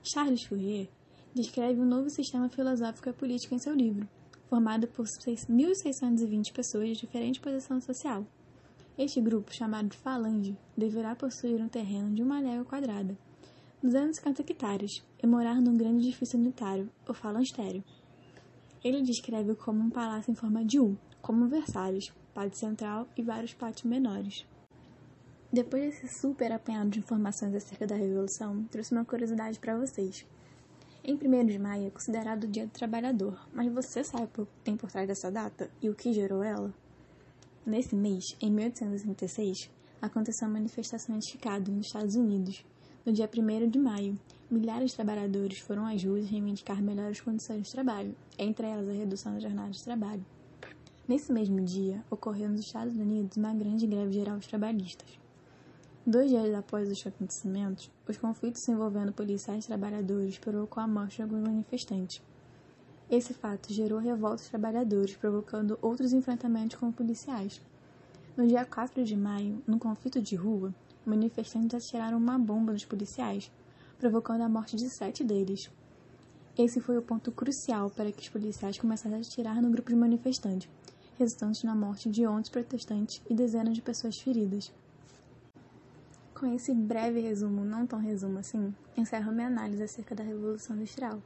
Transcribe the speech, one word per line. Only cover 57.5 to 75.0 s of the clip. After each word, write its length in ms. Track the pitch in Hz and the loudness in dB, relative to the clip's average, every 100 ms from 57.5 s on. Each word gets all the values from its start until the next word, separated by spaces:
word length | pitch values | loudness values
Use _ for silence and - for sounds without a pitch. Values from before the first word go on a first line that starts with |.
| 190 196 190 - - - | -2 -2 -4 -10 -14 -10
os 80 | 214 | -4
conflitos 520 | 226 226 233 240 - | -4 -2 -4 -4 0
envolvendo 440 | 220 220 202 202 | 0 0 0 -2
policiais 520 | - 208 202 - 208 | -2 -2 -2 -2 -6
e 40 | 220 | -4
trabalhadores 680 | 214 202 208 196 202 196 190 | -4 -2 -2 0 0 0 -4
provocou 460 | - 208 214 - | -4 -2 -2 -4
a 40 | 220 | 0
morte 300 | 208 202 - | 0 -2 -6
de 60 | |
alguns 200 | 220 214 | -4 0
manifestantes. 800 | 220 220 214 247 - 190 185 - - - - - - - - - - | 0 0 -2 -6 -4 -4 -4 -8 -16 -20 -20 -20 -20 -20 -20 -20 2
Esse 240 | 240 247 | 2 2
fato 400 | 247 214 202 - | -6 -6 -6 -4
gerou 280 | 208 214 214 | 0 0 0
revolta 380 | 233 233 214 226 | 0 2 0 -2
dos 100 | - | -4
trabalhadores, 640 | 220 220 233 240 202 196 | -2 0 0 2 4 2
provocando 640 | 196 214 208 208 214 208 214 | 0 0 0 -2 -2 0 2
outros 320 | 226 247 254 | 0 2 4
enfrentamentos 640 | 262 254 240 240 226 220 - | 4 4 0 2 2 0 0
com 140 | 240 | -2
policiais. 720 | 233 233 226 - 240 196 - - - - - - - - - | 0 0 -2 -4 -4 -4 -8 -20 -20 -20 -20 -20 -20 -8 4
No 80 | 240 | 6
dia 180 | 247 | 6
quatro 400 | 254 - 247 - | 4 -4 -4 0
de 120 | 233 208 | 0 2
maio, 460 | 202 202 202 214 | 0 0 -2 -2
num 140 | - 226 | 2 2
conflito 420 | 226 214 254 262 | 2 -2 -2 -2
de 140 | 202 | -2
rua, 400 | 185 196 208 190 185 - - - | -2 0 0 -2 -6 -14 -8 0
manifestantes 800 | 214 226 226 220 226 226 240 233 | 2 2 -2 -4 0 0 0 -4
atiraram 320 | 240 226 233 | -4 0 2
uma 180 | 233 254 | 4 4
bomba 360 | 220 214 226 | 4 4 2
nos 120 | 208 | 0
policiais, 640 | - 202 202 - 233 202 - - - - - - | -2 -6 -4 -4 -4 -4 -6 -20 -20 -20 -20 0
provocando 440 | 247 226 226 233 | 4 4 2 0
a 80 | 233 | 2
morte 260 | 220 220 | 2 0
de 140 | 220 254 | -4 -4
sete 320 | - | -4